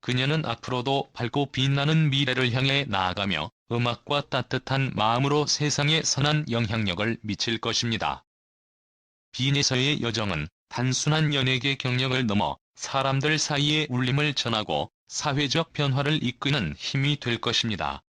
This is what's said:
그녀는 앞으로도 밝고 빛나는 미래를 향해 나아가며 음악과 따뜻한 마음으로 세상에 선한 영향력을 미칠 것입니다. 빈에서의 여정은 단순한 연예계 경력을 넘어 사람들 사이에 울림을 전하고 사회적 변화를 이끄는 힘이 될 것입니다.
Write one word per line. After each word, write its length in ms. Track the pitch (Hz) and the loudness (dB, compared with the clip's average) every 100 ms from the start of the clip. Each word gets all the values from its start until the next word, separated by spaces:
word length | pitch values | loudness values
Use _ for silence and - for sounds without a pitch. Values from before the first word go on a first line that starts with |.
그녀는 420 | - 127 135 160 | -2 0 0 0
앞으로도 640 | 143 113 - 127 120 139 - | -2 -6 -4 -4 0 -2 -2
밝고 380 | - 120 143 143 | -6 -4 -2 -2
빛나는 580 | - 135 139 143 160 156 | 0 0 2 2 4 4
미래를 420 | 139 139 127 127 | 2 0 2 2
향해 320 | 120 135 139 | 2 2 0
나아가며 640 | 135 98 92 90 98 82 78 _ _ | 0 0 0 0 -2 -2 -4 _ _
음악과 580 | 117 120 120 - 143 - | -2 0 -2 -2 -4 -2
따뜻한 640 | 135 - 131 - 135 135 | -4 -2 -6 -2 0 0
마음으로 520 | - 107 120 139 147 143 | 2 2 2 2 2 2
세상에 560 | - 147 143 147 160 | 0 0 0 2 2
선한 480 | 147 - 147 151 151 | 0 0 2 2 0
영향력을 680 | 117 113 113 104 87 110 117 | 0 0 0 0 0 -2 -2
미칠 360 | 107 98 - 113 | -4 -4 -2 -2
것입니다. 640 | 117 110 120 110 82 67 _ _ _ _ _ _ _ _ _ _ _ | -2 -2 0 0 -2 -4 _ _ _ _ _ _ _ _ _ _ _
빈에서의 720 | - 131 143 139 127 135 147 | -4 0 2 2 2 2 0
여정은 440 | 117 113 104 80 76 _ _ | -2 -2 -2 -2 -4 _ _
단순한 640 | - 127 127 - 156 151 | -2 -2 0 0 2 2
연예계 440 | 139 131 131 139 135 | 2 0 0 0 -2
경력을 500 | 131 123 131 127 120 | 0 0 0 0 2
넘어 320 | 101 80 67 _ | 2 0 -2 _
사람들 640 | - - 139 135 135 151 156 | -14 -4 0 2 2 2 0
사이에 480 | - 143 147 151 151 | 0 0 2 0 0
울림을 460 | 123 127 139 151 | 0 0 2 0
전하고 560 | 131 120 113 98 76 73 _ _ | 0 0 -2 0 -2 -2 _ _
사회적 640 | - 151 139 143 165 165 | -4 -2 0 0 0 -2
변화를 500 | - 143 135 139 156 | -2 0 2 2 0
이끄는 500 | 120 123 139 139 85 | 0 -2 -2 0 -2
힘이 460 | 73 - 139 139 143 | -4 -4 0 0 0
될 180 | 123 117 | -2 -2
것입니다. 640 | - 113 117 98 76 71 _ | 0 0 -2 -2 -4 -6 _